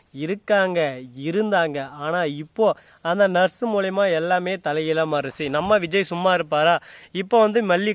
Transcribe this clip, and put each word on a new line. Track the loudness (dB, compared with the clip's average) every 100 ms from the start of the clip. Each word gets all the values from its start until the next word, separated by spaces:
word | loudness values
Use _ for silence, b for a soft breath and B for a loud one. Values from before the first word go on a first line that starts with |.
| _
இருக்காங்க, | -10 -8 -6 0 2 2 0 -2 -4 -12 -10
இருந்தாங்க. | -4 -2 0 0 0 -2 -8 -8
ஆனா | -4 -2 -2 -4
இப்போ | -8 0 0 0 b b -4
அந்த | 2 2
நர்ஸ் | 4 0 0 -4
மூலியமா | -2 -2 0 0
எல்லாமே | 0 0 0 -2 -4
தலைகீழா | -4 -2 -2 0 0
மாறுச்சு. | -2 -4 -6 -4 -2
நம்ம | 2 0
விஜய் | 2 -2 -2
சும்மா | -2 2
இருப்பாரா? | 0 0 2 4 2 B B B -8
இப்போ | 0 4
வந்து | 4 2 2
மல்லி | 2 0